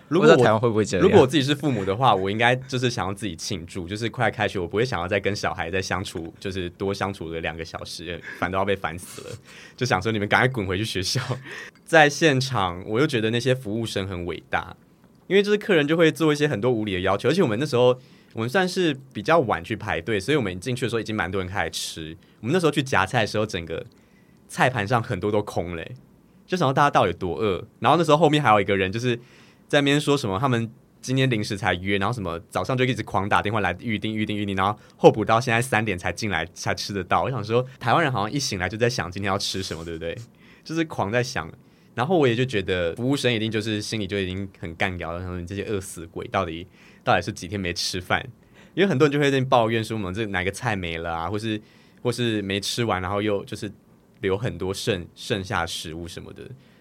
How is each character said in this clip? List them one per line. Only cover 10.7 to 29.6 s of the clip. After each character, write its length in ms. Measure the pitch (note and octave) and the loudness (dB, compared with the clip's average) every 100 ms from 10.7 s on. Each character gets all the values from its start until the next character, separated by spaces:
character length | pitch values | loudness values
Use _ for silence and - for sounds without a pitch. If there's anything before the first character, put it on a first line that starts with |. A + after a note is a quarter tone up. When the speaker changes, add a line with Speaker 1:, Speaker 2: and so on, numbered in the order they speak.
| F#2 | -2
Speaker 1:
去 80 | |
学 180 | A2 F#2+ | -2 -2
校。 180 | E2+ - - - - - - - | -2 -2 -4 -8 -10 -16 -16 -20
在 240 | - E3 D3 | 2 6 6
现 300 | C#3 E3 C3 | 6 4 4
场， 460 | C3 A#2+ F#2 F2+ - | 2 0 -2 -4 -2
我 140 | A2 | 0
又 60 | D#3 | 2
觉 160 | B2+ | 2
得 80 | A2 | 0
那 100 | A#2 | 2
些 140 | B2+ | 0
服 240 | C3 G#2 A2 | 0 -2 -4
务 80 | A2 | -4
生 200 | G#2 F#2+ | -4 -4
很 200 | F2+ F2 | -4 -6
伟 160 | D#2+ - | -8 -4
大， 260 | F2 - - _ _ - _ - | -2 -2 -12 _ _ -20 _ 0
因 80 | |
为 80 | F#3+ | 2
就 80 | G3+ | 4
是 60 | G#3 | 2
客 180 | - | 2
人 140 | E3+ C#3+ | 2 4
就 80 | E3 | 4
会 160 | D#3+ | 4
做 180 | C3+ D#3+ | 4 2
一 60 | D3 | 2
些 100 | D3 | 2
很 140 | A2 | 2
多 100 | A#2+ | 2
无 140 | A2+ | 2
理 80 | G#2+ | 0
的 80 | F#2 | 0
要 160 | F#2 G2+ | 2 2
求， 140 | B2+ | 2
而 20 | |
且 100 | E3+ | 2
我 60 | D3 | 2
们 100 | G#2+ | 2
那 60 | |
时 100 | D3 | 0
候， 240 | B2 B2+ B2+ - - _ | 4 4 2 -4 -20 _
我 60 | A2+ | -6
们 80 | A2+ | -2
算 200 | G3 F3+ | 0 0
是 260 | F#3+ E3+ C3+ - | 2 0 0 -6
比 80 | A2+ | -6
较 160 | G2 E3 | 2 4
晚 260 | A2+ E2+ | 4 0
去 100 | E2+ | -2
排 240 | G#2+ G2+ E2 | -6 -4 -4
队， 220 | - G#2 | -2 -2
所 140 | F#2+ | 0
以 20 | C#3+ | 0
我 60 | |
们 180 | G#2 F2+ | 0 -4
进 160 | C3 B2 | -6 -4
去 80 | |
的 60 | A#2 | -2
时 40 | |
候 60 | A2+ | -2
已 40 | |
经 120 | G2+ G#2+ | -2 -2
蛮 140 | F2 | -2
多 100 | G2 | -2
人 100 | F2+ | -2
开 140 | G2 | -2
始 60 | E2+ | -4
吃。 440 | - - - D#2 D#2+ _ _ | -4 -8 -8 -12 -14 _ _
我 60 | A2 | -2
们 60 | |
那 80 | F3+ | 2
时 60 | E3 | 2
候 40 | |
去 120 | D3+ | 2
夹 240 | C3 G2 F#2+ | 0 0 2
菜 160 | B2 | 0
的 40 | G#2 | 0
时 120 | G#2+ | 0
候， 80 | G#2+ | -2
整 180 | F#2 | -4
个 220 | E2 E2 - - _ _ _ _ - | -6 -8 -10 -18 _ _ _ _ -8
菜 220 | - C3+ | 2 2
盘 180 | B2 G2+ | 2 0
上 160 | A#2+ | 0
很 160 | A#2 F#2+ | 0 -2
多 140 | G#2 | 0
都 80 | G#2 | 0
空 340 | G#2 - E2+ | 0 -4 -4
了 80 | E2+ | -6
欸。 120 | E2 B2+ - _ _ _ - | -10 -14 -20 _ _ _ -6
就 80 | F3+ | 0
想 120 | C#3 | 2
到 40 | |
大 100 | C#3 | 4
家 80 | C#3+ | 4
到 120 | D3 | 4
底 60 | G#2 | 4
有 40 | |
多 240 | E2+ F#2 D#2 | 2 -4 -2
饿。 280 | G#2+ F2 - _ | 0 -2 -6 _
然 140 | A#2 | 4
后 40 | D#3+ | 4
那 60 | |
时 80 | D#3 | 6
候 60 | D3+ | 6
后 120 | D#3+ | 6
面 140 | D3 | 4
还 80 | C3 | 6
有 100 | G#2 | 4
一 40 | |
个 120 | G2+ G2 | 4 2
人 140 | F#2+ | 0
就 80 | G#2+ | 0
是 160 | B2 A#2 - - - _ | -2 -2 -6 -20 -20 _